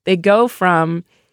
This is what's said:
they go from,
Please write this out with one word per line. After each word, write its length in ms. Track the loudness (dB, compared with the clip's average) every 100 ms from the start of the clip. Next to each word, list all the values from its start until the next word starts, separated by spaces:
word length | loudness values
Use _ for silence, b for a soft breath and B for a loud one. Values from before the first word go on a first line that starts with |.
they 120 | -4 -2
go 320 | 2 2 0
from, 580 | -2 0 0 -2 -6 -10 _ _